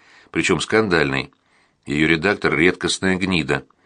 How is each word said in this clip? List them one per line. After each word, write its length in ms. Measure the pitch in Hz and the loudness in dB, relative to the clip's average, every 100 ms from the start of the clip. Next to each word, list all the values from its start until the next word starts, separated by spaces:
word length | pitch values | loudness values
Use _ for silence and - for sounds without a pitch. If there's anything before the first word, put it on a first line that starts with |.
| _ - _ | _ -20 _
причем 280 | 85 80 82 | -2 0 -2
скандальной. 720 | - 110 110 82 71 67 67 _ _ _ _ _ - | 0 0 2 2 0 -2 -6 _ _ _ _ _ -4
Ее 220 | 73 76 | 0 2
редактор — 480 | 82 92 101 78 69 | 2 0 0 0 2
редкостная 600 | 87 87 87 - 98 92 | 2 2 -4 -2 -2 -2
гнида. 500 | 95 90 69 69 - _ | 0 0 0 -4 -6 _